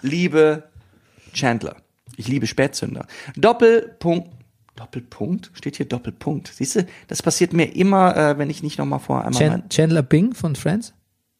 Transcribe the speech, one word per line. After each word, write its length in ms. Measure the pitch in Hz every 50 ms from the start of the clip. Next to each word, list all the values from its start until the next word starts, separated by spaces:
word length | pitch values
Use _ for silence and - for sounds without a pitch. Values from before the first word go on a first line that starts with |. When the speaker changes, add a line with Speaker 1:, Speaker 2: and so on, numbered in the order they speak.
| -
Speaker 1:
liebe 640 | 135 143 - 180 170 143 156 156 156 151 156 - _ _ - - _ _ _ _ _ _ _ _ - -
Chandler. 440 | - 135 127 117 113 - - - - _ _ _ _ _ - -
Ich 120 | - 104 113
liebe 180 | 143 139 117
Spätzünder. 600 | 110 - - 135 139 - - - - - - - - - - - - -
Doppelpunkt. 920 | - 147 220 233 240 233 226 226 226 - - - _ - 170 165 175 - - - - - _ _ _ _ _ _ -
Doppelpunkt? 720 | 113 - - 127 - - - - 110 135 180 - - - _
Steht 220 | - - 139 -
hier 100 | - 139
Doppelpunkt? 680 | - 135 120 - 110 90 - - 147 156 139 - - -
Siehst 220 | - - - -
du, 100 | 214 180 - - - - -
das 140 | - - -
passiert 300 | 170 - - 180 175 -
mir 220 | 170 156 - -
immer, 420 | - 185 196 196 190 185 180 -
äh, 220 | - 151 147 147 143
wenn 100 | 147 143
ich 120 | 156 - 151
nicht 160 | 151 - -
noch 80 | 143
mal 120 | 139 139 135
vorher 280 | - - 135 127 -
einmal 140 | - 127 127
Speaker 2:
Chan-, 100 | 151 156
Speaker 1:
mein 180 | - 180 - -
Speaker 2:
Chandler 340 | - - 156 160 165 160 139
Bing 320 | - 156 151 190 247 240
von 200 | - - 165 143
Friends? 380 | - - 156 175 220 233 - - _ _ _ _ _ _ _ _ _